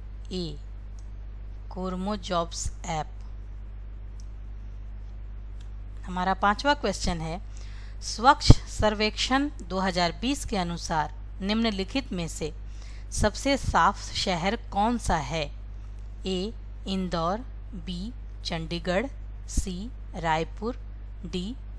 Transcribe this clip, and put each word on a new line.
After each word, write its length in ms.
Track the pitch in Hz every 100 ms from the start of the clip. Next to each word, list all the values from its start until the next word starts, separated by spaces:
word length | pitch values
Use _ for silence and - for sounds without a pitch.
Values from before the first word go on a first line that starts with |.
| - - -
ए 260 | 185 165 147 - - - - - - - - - - -
Kurmo 460 | 185 185 185 196 208
Jobs 540 | - 175 165 - - -
app। 220 | 180 160 - - - - - - - - - - - - - - - - - - - - - - - - - - - - - -
हमारा 300 | - 180 185
पांचवा 400 | 190 202 208 -
question 460 | - 208 - - 170
है, 200 | 160 180 - - - - - -
स्वच्छ 500 | - - 254 294 -
सर्वेक्षण 960 | - - - 214 208 214 - - 262 285 -
दो 160 | - 190
हज़ार 400 | 190 175 170 -
बीस 240 | 240 285
के 120 | - 202
अनुसार 580 | 175 170 - 160 151 - - -
निम्नलिखित 720 | 190 226 226 190 190 269 -
में 140 | 180 160
से 240 | - 151 - - - - - -
सबसे 440 | - 214 - 269 277
साफ 460 | - 180 175 208 -
शहर 420 | - 202 170 190 233 -
कौन 260 | 196 220 240
सा 180 | - 165
है? 280 | 131 160 147 - - - - - - - 190
ए 260 | 185 208 - - - 202
इंदौर, 580 | 190 180 170 165 214 269 - -
B 380 | 185 170 175 214 - - -
चंडीगढ़, 640 | - 170 165 170 180 180 277 - - - -
सी 400 | - 190 180 233 - -
रायपुर, 640 | 202 165 160 165 - 220 269 - - - - 170
D 280 | 185 190 269 -